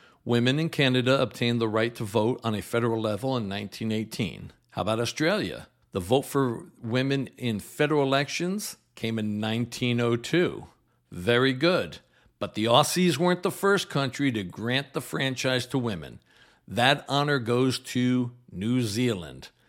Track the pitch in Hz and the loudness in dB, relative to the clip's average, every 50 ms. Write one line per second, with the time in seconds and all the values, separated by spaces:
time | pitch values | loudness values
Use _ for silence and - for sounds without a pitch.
0 | - - _ _ - 120 120 117 120 127 139 156 165 160 - - 139 127 127 127 | -20 -20 _ _ -2 2 2 4 4 4 2 2 -2 -2 0 2 2 4 2 2
1 | 120 127 135 135 127 107 - - 123 120 117 117 117 107 107 113 113 117 117 - | 4 4 4 4 2 0 -2 -2 0 0 0 0 0 0 0 0 0 0 -2 -6
2 | 113 98 107 110 107 120 131 - - 113 107 101 - - 117 117 120 117 113 110 | -6 -2 0 2 2 2 0 -2 -2 -4 -4 -4 -4 -2 -2 0 0 0 0 0
3 | 110 107 104 95 135 131 131 120 104 98 98 101 101 98 - - 113 110 110 110 | -2 -2 -2 -2 -2 -2 -2 -2 -4 -4 -6 -6 -8 -10 -8 -6 -4 -2 -2 -2
4 | 107 - - - 107 76 53 50 92 - - _ _ _ - - 90 104 110 113 | -4 -4 -6 -6 -6 -6 -6 -10 -14 -16 -18 _ _ _ -6 -4 -2 0 0 0
5 | 117 - - - 156 170 214 202 117 85 58 - - - _ _ _ _ - 98 | -2 -2 -2 0 0 0 0 0 -2 -4 -6 -10 -14 -18 _ _ _ _ -6 -6
6 | 90 98 127 139 127 - - 139 135 123 113 - - - - - 117 113 120 127 | 0 2 2 2 2 0 0 0 0 0 -2 -4 -10 -14 -16 -10 -6 -2 0 0
7 | 131 135 139 139 120 - - - 127 120 107 95 - - - - 151 147 156 147 | 0 0 0 -2 -2 -4 -8 -6 -4 -2 -2 -2 -4 -6 -2 0 0 2 2 2
8 | 139 135 135 139 143 - - - 175 180 196 208 - - - - _ _ _ - | 2 2 2 0 0 -2 -4 -4 -4 -4 -4 -6 -8 -10 -12 -14 _ _ _ -6
9 | - 113 113 113 107 107 104 107 110 110 110 120 120 120 - - 127 123 120 120 | -4 -2 -2 -2 -2 -2 -2 -2 -2 -2 -2 -2 -2 -4 -4 -2 0 0 2 2
10 | 120 117 120 117 - - 160 175 175 98 60 50 - - _ _ _ _ _ _ | 2 2 0 0 0 0 2 2 2 2 -2 -6 -12 -16 _ _ _ _ _ _
11 | _ _ - 87 90 117 120 123 131 135 131 131 160 175 180 131 98 80 - - | _ _ -12 -4 0 2 4 4 4 2 2 2 2 2 2 2 0 -4 -8 -14
12 | - _ _ _ _ _ _ - - - - 104 110 117 120 143 147 - - 175 | -20 _ _ _ _ _ _ -8 -8 -6 -2 0 2 6 6 6 6 4 2 2
13 | 185 170 139 139 180 180 180 175 - 185 - - - 196 202 180 - - - 143 | 4 4 4 4 2 2 2 2 0 -2 -2 0 2 2 2 2 0 -2 -2 -2
14 | 139 127 - - 143 139 113 107 95 85 - 101 107 120 127 139 151 - - 156 | -2 -2 -2 0 0 2 2 0 -4 -6 -8 -6 -4 -2 -2 -2 -2 -4 -6 -8
15 | - - 160 - 135 131 127 - - 131 127 123 120 - - 131 120 117 95 80 | -6 -4 -4 -2 -2 -2 -2 -2 0 0 0 0 -2 -2 -2 -2 -2 -2 -4 -6
16 | 71 62 - - _ _ _ _ - _ _ _ _ - 92 117 120 135 143 143 | -8 -12 -16 -18 _ _ _ _ -20 _ _ _ _ -6 0 2 4 4 4 2
17 | - - 135 143 143 147 143 135 113 120 120 127 131 131 123 - - - - 123 | 0 0 0 2 2 2 0 0 0 2 2 2 2 2 0 -2 -6 -4 0 0
18 | 123 123 127 127 123 120 123 - _ - 92 90 101 117 127 127 120 101 98 120 | 2 2 2 2 0 -2 -6 -12 _ -14 -8 -4 -2 0 0 0 0 0 0 0
19 | 127 120 107 90 80 69 64 65 - - _ _ _ | 0 0 0 -2 -6 -10 -14 -16 -18 -20 _ _ _